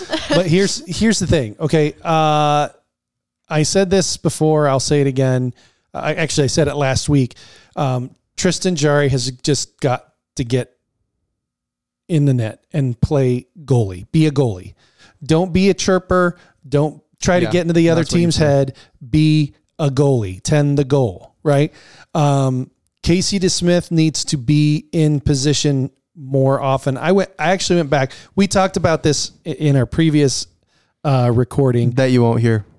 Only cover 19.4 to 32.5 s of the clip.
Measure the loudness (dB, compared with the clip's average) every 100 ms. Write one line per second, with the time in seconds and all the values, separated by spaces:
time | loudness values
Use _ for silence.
19.4 | 0 -6 _ -4 -2 0 2 0 -2 -8
20.4 | -2 0 2 0 0 0 0 -4 -18 _
21.4 | 0 0 0 -4 -20 -20 -8 -2 0 2
22.4 | 0 -2 -8 _ _ _ 0 0 0 -2
23.4 | -2 0 0 0 0 0 0 0 -6 -4
24.4 | 0 2 2 0 -2 0 0 0 0 0
25.4 | 0 0 0 0 -4 -8 _ -20 -4 0
26.4 | 2 0 0 -2 -2 -4 0 0 0 -2
27.4 | -2 0 0 0 0 0 -2 -6 -10 -2
28.4 | 0 2 0 0 0 0 0 -2 -4 -12
29.4 | -12 -4 0 2 0 0 2 4 2 0
30.4 | -10 _ _ _ _ _ -2 0 2 0
31.4 | 0 0 0 2 0 0 2 4 2 2
32.4 | 2